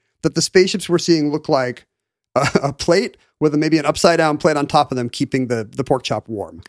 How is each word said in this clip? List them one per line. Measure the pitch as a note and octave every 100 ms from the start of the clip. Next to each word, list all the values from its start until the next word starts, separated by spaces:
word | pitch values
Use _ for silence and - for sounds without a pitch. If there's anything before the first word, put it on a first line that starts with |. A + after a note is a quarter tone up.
| _ _
that | D#3+ E3
the |
spaceships | - F#3+ F#3 F#3+ -
we're | E3+
seeing | E3+ E3 D3
look | D3+ D3+
like | C#3+ B2 A#2+ _ _ _ _ _ B2+
a, | C3+ -
a | C#3
plate | C3+ - F3 A3+ _ _ -
with | D3+ D3
a, |
maybe | D#3 D#3
an | D3
upside-down | D3+ F3+ E3 D#3 D3
plate | E3+ D3
on | C#3+
top | D3+ C3+
of | B2+
them, | A#2+
keeping | - C#3 C3+ B2
the, | A#2
the | G#2+ -
pork | - C3
chop | - A2 -
warm. | G#2+ E2+ E2